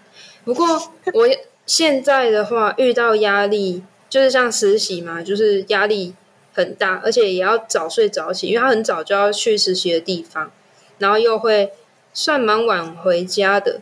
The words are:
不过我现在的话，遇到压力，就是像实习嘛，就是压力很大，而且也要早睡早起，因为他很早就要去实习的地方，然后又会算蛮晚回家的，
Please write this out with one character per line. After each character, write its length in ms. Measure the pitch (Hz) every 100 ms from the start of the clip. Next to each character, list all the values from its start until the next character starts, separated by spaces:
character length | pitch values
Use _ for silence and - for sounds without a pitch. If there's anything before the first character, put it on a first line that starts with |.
| _ - - -
不 80 | -
过 140 | 254 339 320 320 - 370
我 140 | 440 480 - - _
现 380 | - - 320 269
在 280 | 262 269 240
的 140 | 214
话， 300 | 208 233 214 -
遇 160 | 254
到 240 | 240 233 214
压 300 | 208 202 202
力， 360 | 208 196 180 185 _ _
就 100 | 269
是 100 | 269
像 200 | 254 247
实 260 | 214 202 208
习 240 | - 175
嘛， 220 | 170 165
就 140 | 170 202
是 260 | 214 196 196
压 180 | 202 208
力 280 | 208 180 185 _ _ _
很 220 | - 180
大， 260 | - 196 185
而 60 | 220
且 220 | 233 208
也 80 | 185
要 160 | 185 226
早 320 | 226 220 160
睡 200 | - 208
早 240 | 196 160
起， 160 | 185 185
因 60 |
为 60 | 226
他 80 | 262
很 140 | 226
早 200 | 226 175
就 100 | 156
要 180 | 202 202
去 240 | 208 233 214
实 180 | 202
习 180 | 185 180
的 80 | 165
地 220 | 165 175
方， 280 | - 160 156 - _ _ _ -
然 120 | 196
后 60 | 214
又 220 | 233 220
会 340 | 220 214 196 - _ _ _
算 280 | - 311 294
蛮 260 | 220 214 233
晚 280 | 185 165 170
回 280 | 190 175
家 360 | 180 - 196 202
的， 200 | 196 -